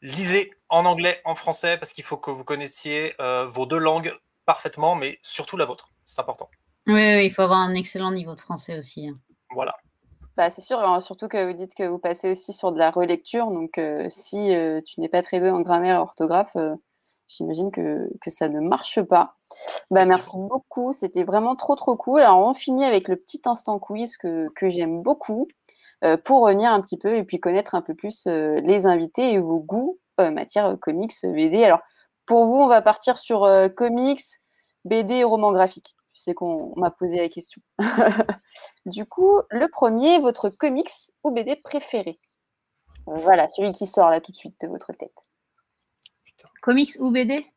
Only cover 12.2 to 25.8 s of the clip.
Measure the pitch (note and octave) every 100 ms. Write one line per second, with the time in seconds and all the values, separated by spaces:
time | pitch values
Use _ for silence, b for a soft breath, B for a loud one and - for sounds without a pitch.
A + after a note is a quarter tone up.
12.2 | F#3+ F#3+ - G3+ F#3+ D#3+ D#3+ E3+ F3 E3+
13.2 | - A#3 A3+ F3+ E3 E3 D#3+ D3+ D#3+ -
14.2 | - G3+ G#3 F3+ D#3+ D#3+ D#3+ - E3 F3
15.2 | F3+ F#3 F#3 F#3 F3 F3 F3+ F3+ E3 -
16.2 | D#3+ E3+ G3+ - D#3 D#3 _ _ _ _
17.2 | _ - - D#3+ F#3+ F#3+ E3 D3+ - -
18.2 | - - D#3+ D3+ D#3+ C3+ - - F#3 F3+
19.2 | - _ _ B B B B F#3+ F#3+ F#3
20.2 | - F#3 G3 B3+ - - B3 C4+ F#3+ F3+
21.2 | F3+ G3+ A3+ C4 - C#4+ - A3 - C#4
22.2 | B3+ F#3 G#3 C4 - C4 C4+ G#3+ F#3 F#3
23.2 | _ D4+ - A#3 - G#3 F#3+ G#3 A#3 -
24.2 | F3+ E3 D#3 - F#3+ F3 E3 E3 F#3+ D4
25.2 | - A3 E4+ _ b b